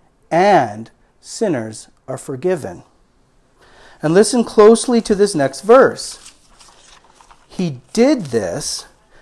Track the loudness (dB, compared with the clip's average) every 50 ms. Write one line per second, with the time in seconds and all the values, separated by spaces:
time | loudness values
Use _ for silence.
0 | _ _ _ _ _ _ -2 0 2 4 4 2 2 -2 -6 -14 -16 -18 _ _
1 | _ _ _ _ _ -20 -8 -6 -4 -4 -4 -4 -6 -10 -14 -16 -20 _ _ _
2 | _ -12 -12 -12 -10 -12 -12 -6 -4 -4 -4 -4 -6 -12 -14 -16 -20 _ _ _
3 | _ _ _ _ _ _ _ _ _ _ _ _ _ _ _ _ -20 -20 -18 _
4 | -4 2 2 4 2 4 2 -2 -2 0 4 6 6 8 6 6 2 -2 -2 -2
5 | 0 0 0 0 0 0 0 -2 -2 -2 -4 -8 2 4 6 6 6 4 0 -6
6 | -14 -16 -16 -18 -20 -20 _ _ _ _ _ _ -20 -20 _ _ _ _ -20 _
7 | _ _ _ _ _ _ -20 _ _ _ -8 -6 -6 -6 -6 -10 _ _ 0 0
8 | 2 2 2 -2 -4 -6 -6 -4 -4 -4 -8 -8 -8 -10 -12 -12 -14 -20 _ _
9 | _ _ _ _